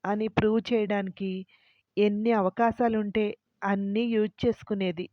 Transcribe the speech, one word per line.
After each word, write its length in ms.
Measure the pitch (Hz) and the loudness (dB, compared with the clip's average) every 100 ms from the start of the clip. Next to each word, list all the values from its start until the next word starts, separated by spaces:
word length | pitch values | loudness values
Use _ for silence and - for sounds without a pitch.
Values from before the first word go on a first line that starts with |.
అని 240 | 190 214 220 | -4 -2 0
ప్రూవ్ 320 | - 214 220 | 2 2 2
చేయడానికి 680 | - 233 208 208 190 - 190 185 190 _ _ _ _ - | 0 -2 0 -2 -4 -6 -6 -6 -10 _ _ _ _ 0
ఎన్ని 360 | 208 208 220 | 2 2 0
అవకాశాలుంటే 920 | 226 185 - 233 - 240 220 208 214 208 - _ _ | 2 0 2 0 2 0 0 0 -2 -2 -4 _ _
అన్నీ 380 | 196 196 196 208 | -2 0 0 0
యూజ్ 300 | 233 220 214 - | 0 2 0 0
చేసుకునేది. 680 | 247 220 - 202 190 170 180 | 0 0 -4 -2 -2 -2 -8